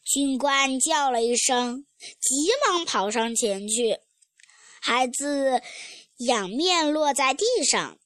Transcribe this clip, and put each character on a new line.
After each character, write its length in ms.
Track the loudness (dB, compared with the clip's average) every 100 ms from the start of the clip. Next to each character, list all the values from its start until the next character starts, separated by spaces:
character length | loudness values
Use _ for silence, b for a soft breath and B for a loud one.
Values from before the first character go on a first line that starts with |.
军 320 | -2 0 0 0
官 440 | 2 2 2 0
叫 320 | 0 2 2
了 100 | 2
一 140 | 2 2
声， 480 | 2 2 0 -4 -12 _ B B
急 300 | -4 -2 0 2 2
忙 180 | 0
跑 280 | 0 -2 0
上 240 | 0 -2 0
前 320 | -2 -2 -4
去。 320 | -2 0 -2 _ _ _ _ B B B B
孩 260 | -2 0 0
子 540 | -2 -4 0 2 0 B B B B B _
仰 320 | 0 0 0
面 420 | -2 2 2 2
落 220 | 2 0
在 220 | 2 0 2
地 100 | 0 2
上 360 | 2 0 -2 -10